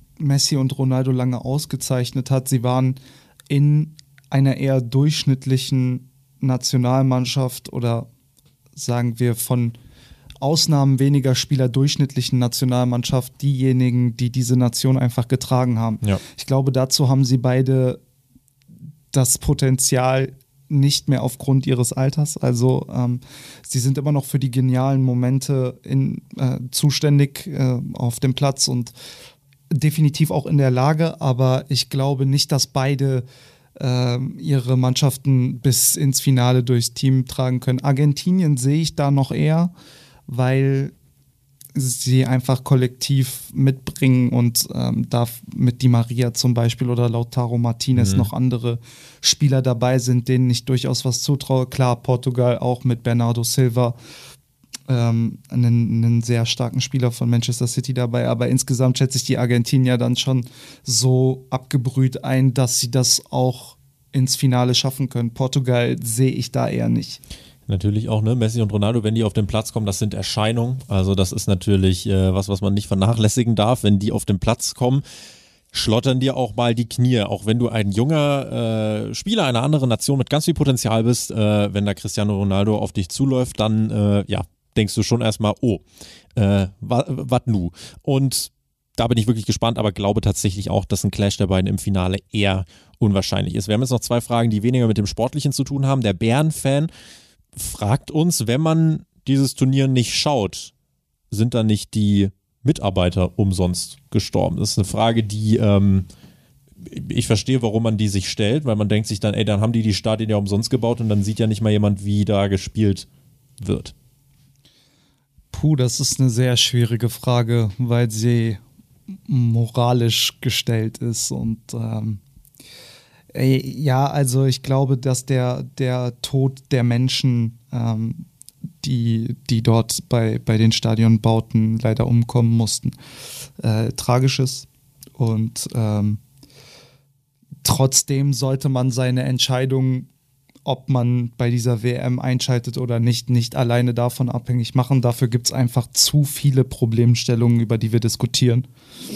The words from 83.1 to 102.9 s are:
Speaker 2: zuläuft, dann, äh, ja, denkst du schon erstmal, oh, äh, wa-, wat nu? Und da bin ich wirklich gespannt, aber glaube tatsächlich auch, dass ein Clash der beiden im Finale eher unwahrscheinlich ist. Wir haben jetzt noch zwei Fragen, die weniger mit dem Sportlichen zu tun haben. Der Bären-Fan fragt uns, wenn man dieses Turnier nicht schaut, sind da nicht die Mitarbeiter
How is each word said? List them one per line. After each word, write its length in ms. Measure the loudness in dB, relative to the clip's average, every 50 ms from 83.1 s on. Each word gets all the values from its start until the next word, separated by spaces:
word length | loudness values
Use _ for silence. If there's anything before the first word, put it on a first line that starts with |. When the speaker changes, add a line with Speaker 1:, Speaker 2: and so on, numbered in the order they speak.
Speaker 2:
zuläuft, 500 | -2 -2 0 0 2 0 0 -2 -2 -2
dann, 300 | 0 0 2 0 0 0
äh, 340 | 0 2 2 2 2 2 0
ja, 160 | -2 -4 -6 -6 -8 _ _ _ _ 0
denkst 200 | 0 0 0 0
du 80 | -2 0
schon 160 | 0 0 0
erstmal, 340 | 0 -2 -2 0 0 -2 0 0
oh, 180 | 0 0 0 -2 _ _ _ -20 -20 -20 -20 -20 _ _ -2
äh, 320 | 0 2 2 4 2 0 -2 -6 -10
wa-, 260 | -6 -2 -2 0 0
wat 400 | -2 -4 -6 -4 -2 -2 -2 0
nu? 240 | 0 0 0 -2 -4 -8 -12 -20 -20 -18 -10
Und 480 | -4 0 0 2 2 0 0 -4 -6 -8 _ _ _ _ _ _ _ _ -4
da 100 | -2 0
bin 120 | 2 2 2
ich 100 | 2 0
wirklich 180 | 0 0 0
gespannt, 320 | -4 -2 -2 -2 -2 -2 0
aber 140 | -2 -2
glaube 280 | -2 0 0 0 0 2
tatsächlich 480 | 2 0 0 0 -2 -2 -2 -4 -4 -2
auch, 160 | -2 -2 -2
dass 200 | -2 -4 -2 -2
ein 80 | -2
Clash 240 | 0 0 0 0 0
der 100 | 0 0
beiden 220 | 2 2 0 0 0
im 100 | -2 -4
Finale 400 | -2 -2 -2 0 0 -2 -2 -6 -6 _
eher 320 | -2 0 0 0 0 -2 -4 -8 -14 -20 _ _ _ 0
unwahrscheinlich 560 | 2 2 2 2 0 -2 -2 -4 -4 -4 -4
ist. 140 | -4 -4 -2
Wir 60 | -2
haben 80 | 0
jetzt 80 | 0 0
noch 100 | -2 -4
zwei 200 | -2 -2 -2 -2
Fragen, 300 | -2 -2 0 0 2 2
die 140 | 0 0 0
weniger 240 | 2 2 2 2 2
mit 100 | 2 0
dem 80 | -2
Sportlichen 460 | -4 -2 -2 -4 -2 -2 -2 -2 -2
zu 100 | -2 -2
tun 240 | -4 -4 -2 -2 0
haben. 160 | 0 0 0
Der 100 | 0 0
Bären-Fan 760 | -2 0 0 0 2 2 0 0 -2 -2 -2 -2 0 0 -2 -4 -6 -12 -20 -20 -20 -20 _ _ _ _ _ _ -14
fragt 560 | -12 -10 -10 -8 -4 -2 0 0 -2 -2 -2
uns, 360 | -2 0 2 2 0 0 0
wenn 160 | 0 0 0
man 420 | 2 2 2 4 4 2 2 -2 -6 _ _ _ -2 0
dieses 260 | 2 2 2 2 0
Turnier 320 | 0 2 2 2 2 2
nicht 280 | 2 2 2 0 0 -2
schaut, 580 | -2 0 0 0 0 0 -2 -4 -8 -16 -16 _ _ _ _ _ _ _ _ _ _ _ -6
sind 220 | -2 0 0 0
da 100 | 2 0
nicht 300 | 2 2 2 0 -2 -4
die 380 | -2 0 2 4 4 4 2 2 -2 _ _ _ _ _
Mitarbeiter 760 | 0 0 0 0 0 -2